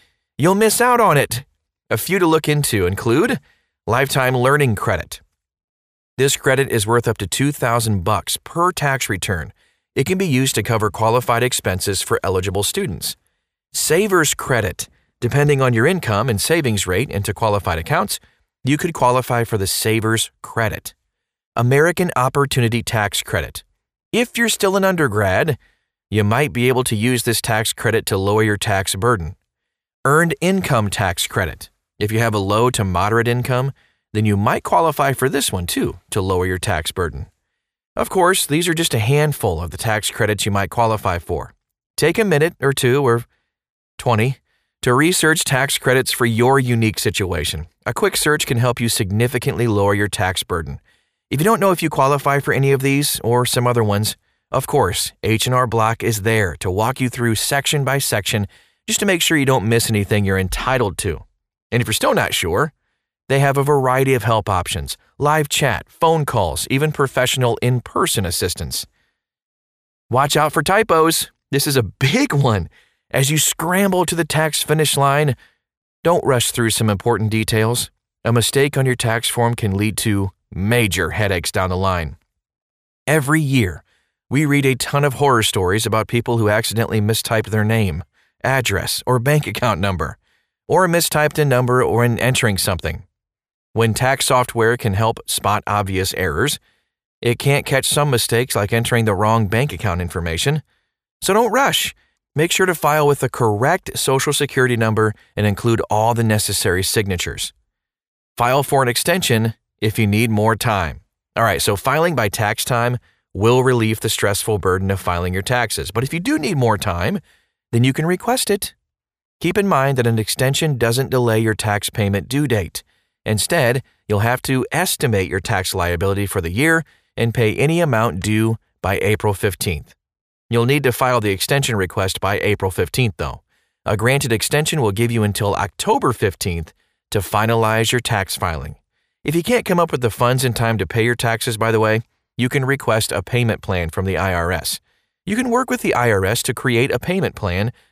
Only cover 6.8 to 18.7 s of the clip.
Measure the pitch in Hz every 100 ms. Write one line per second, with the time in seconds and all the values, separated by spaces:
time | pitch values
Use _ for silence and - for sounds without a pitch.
6.8 | 101 120 120 107 98 - 143 143 123 120
7.8 | 113 101 87 98 - - - 165 180 -
8.8 | 147 135 - 95 - 87 69 - _ _
9.8 | _ - 135 190 190 127 135 120 104 113
10.8 | 104 - 113 123 123 117 123 - 107 92
11.8 | - 95 - - 95 92 95 98 98 196
12.8 | 185 80 - - _ _ _ _ _ -
13.8 | - 165 214 185 147 - - 120 101 -
14.8 | - _ _ _ 117 127 147 139 127 113
15.8 | 143 185 - 101 123 101 - 165 131 101
16.8 | 92 90 - 98 101 - 110 101 98 82
17.8 | 82 160 208 - _ _ _ _ 127